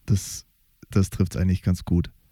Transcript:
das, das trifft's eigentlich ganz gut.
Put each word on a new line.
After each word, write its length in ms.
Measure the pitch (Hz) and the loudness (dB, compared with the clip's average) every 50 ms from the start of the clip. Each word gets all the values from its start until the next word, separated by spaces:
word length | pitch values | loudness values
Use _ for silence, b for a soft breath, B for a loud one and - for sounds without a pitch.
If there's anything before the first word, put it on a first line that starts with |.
| _ | _
das, 400 | - 104 95 - - - - - _ _ _ _ _ _ _ - - | 0 0 0 0 -4 -12 -14 -16 _ _ _ _ _ _ _ -18 -2
das 200 | - 101 95 - | 0 0 0 2
trifft's 260 | - - 95 - - | 0 -2 -2 -2 0
eigentlich 260 | - 92 92 92 - - | 0 0 2 0 2 2
ganz 220 | 95 92 - - | 0 0 0 0
gut. 260 | - 85 87 80 - - _ _ _ | 0 0 0 0 0 -6 _ _ _